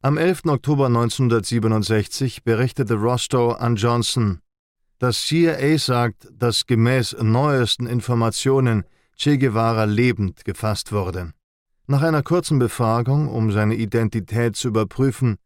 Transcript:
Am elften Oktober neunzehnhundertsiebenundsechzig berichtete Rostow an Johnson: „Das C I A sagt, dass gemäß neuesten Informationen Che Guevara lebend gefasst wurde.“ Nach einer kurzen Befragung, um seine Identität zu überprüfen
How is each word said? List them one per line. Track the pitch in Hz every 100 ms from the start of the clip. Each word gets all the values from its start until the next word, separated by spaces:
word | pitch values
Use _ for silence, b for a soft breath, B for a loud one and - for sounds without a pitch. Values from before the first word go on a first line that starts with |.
Am | 135 151
elften | 165 185 165
Oktober | 139 - 147 135
neunzehnhundertsiebenundsechzig | 117 117 - 127 117 98 117 110 110 95 110 101 - 131 -
berichtete | - 113 123 - 117
Rostow | 113 110 123 - 131 120 117
an | 120
Johnson: | 117 120 120 117 - 110 90 _ _ _ _ _ _
„Das | - - -
C | 160 170
I | 156 135
A | 156
sagt, | 131 123 120 107 -
dass | - 123 110 -
gemäß | 120 113 131 117 -
neuesten | 110 113 147 139 117 - 120
Informationen | 120 110 120 113 - 135 135 127 110 - _ _ _
Che | - 143
Guevara | 131 110 113 113
lebend | 107 104 123 101 98 -
gefasst | - 95 110 104 -
wurde.“ | 104 92 95 87 - _ _ _ _ -
Nach | 139
einer | 165 156
kurzen | 143 175 175 143
Befragung, | 120 - 113 117 120 143 151
um | - 110
seine | 101 107
Identität | 113 113 117 110 113 92 110 120
zu | 101 123
überprüfen | 110 107 - 135 117 127 104